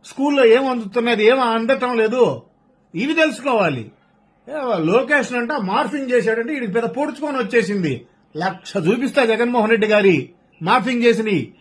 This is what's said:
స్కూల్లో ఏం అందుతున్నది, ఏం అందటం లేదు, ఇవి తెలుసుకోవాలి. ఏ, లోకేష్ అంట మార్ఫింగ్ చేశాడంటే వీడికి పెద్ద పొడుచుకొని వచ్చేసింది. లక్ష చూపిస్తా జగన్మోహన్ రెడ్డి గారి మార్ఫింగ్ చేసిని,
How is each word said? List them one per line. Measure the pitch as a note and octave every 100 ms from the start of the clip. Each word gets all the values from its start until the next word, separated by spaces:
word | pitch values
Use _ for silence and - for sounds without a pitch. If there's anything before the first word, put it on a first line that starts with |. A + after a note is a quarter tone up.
స్కూల్లో | - - C#4 C#4+ A#3+
ఏం | A#3 C4+
అందుతున్నది, | B3 G3+ A#3+ A#3 A3
ఏం | G#3+ C4
అందటం | A#3+ A3+ A3+ C4+ B3 A#3+
లేదు, | A3 B3+ G#3 A#2+ _ _ _ _ _
ఇవి | E3 C4+
తెలుసుకోవాలి. | E4 D#4 G#3+ C4+ A#3 F3 B2+ G#2+ _ _ _ _ _ -
ఏ, | D4+ B3+ G3
లోకేష్ | D#3+ A3 C4+ D4 -
అంట | B3 A#3
మార్ఫింగ్ | D4 F#3 A3+ C#4+ D4 C4
చేశాడంటే | B3 G#3 A3+ A#3
వీడికి | D4 A3+
పెద్ద | G#3+ A3+
పొడుచుకొని | B3+ D4 - D4 C4+
వచ్చేసింది. | G#3 A#3 F#3 G3+ D#3+ A#2+ - _ _ D3+
లక్ష | F#3 F3+ - G3 E3
చూపిస్తా | A3 C4 D4
జగన్మోహన్ | A#3 A3 A#3+ A#3+ G#3+
రెడ్డి | A3+ G#3+
గారి | G#3+ G3 D#3+ B2+ _ _ _
మార్ఫింగ్ | D#3+ G#3+ G3+ A#3+
చేసిని, | A#3+ A3 A3 F3+ A2+ _